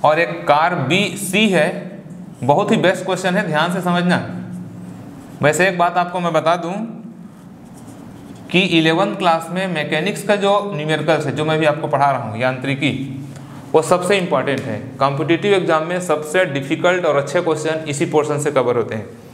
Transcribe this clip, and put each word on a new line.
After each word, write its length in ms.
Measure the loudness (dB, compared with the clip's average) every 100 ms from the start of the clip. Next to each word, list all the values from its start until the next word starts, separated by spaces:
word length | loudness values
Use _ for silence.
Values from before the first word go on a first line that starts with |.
और 140 | 4 4
एक 100 | 0 -2
कार 300 | 2 4 4 0
B 200 | 2 2 0 -2
सी 280 | -2 2 4
है, 200 | 4 2 -2 -10 -14 -14 -16 -16 -4
बहुत 280 | 2 4 4
ही 60 | 4
best 260 | 4 2
question 300 | -2 -2 0
है, 120 | 0 0
ध्यान 260 | 0 0
से 60 | 0
समझना। 380 | 0 2 2 0 -2 -10 -10 -12 -12 -14 -14 -16 -16 -16 -18 0
वैसे 260 | 2 4 2
एक 100 | 4
बात 180 | 2 2
आपको 240 | 0 -2
मैं 120 | 0
बता 240 | 2 2 0
दूं 160 | -2 -6 -8 -10 -16 -16 -18 -18 -20 -20 -20 -20 -18 -18 -18 -18 -18 -18 0
कि 100 | 2 4
eleventh 440 | 4 4 2 0 2
class 320 | 2 2 -2
में 160 | -4 -2
mechanics 540 | -4 -2 -2 -2 -4
का 120 | 0 2
जो 160 | 4 2 0
न्यूमेरिकल्स 520 | -4 -2 0 2 0 0
है, 80 |
जो 100 | -2
मैं 140 | 0 2
भी 80 | 2
आपको 220 | 0 0
पढ़ा 220 | 2 2
रहा 120 | 2
हूँ, 180 | -4 -2
यांत्रिकी, 520 | -2 -2 -4 0 0 -2 -6 -8 -12 -14 -16 -16 0
वो 100 | 2
सबसे 340 | 4 2 4 0
important 420 | 2 0 0 -2
है। 180 | -4 -8 -10 -2
Competitive 560 | 0 0 0 2 4
exam 320 | 2 4 0 0
में 120 | -4
सबसे 420 | 0 -2 0 0 2
difficult 580 | -2 -2 0 2 2
और 120 | 2 0
अच्छे 240 | 2 0
question 420 | 0 -2 -2 -4 -4
इसी 180 | -2 2
portion 300 | 2 2 0
से 120 | 2
cover 240 | 2 2 0
होते 180 | 0
हैं। 260 | -4 -8 -16 -20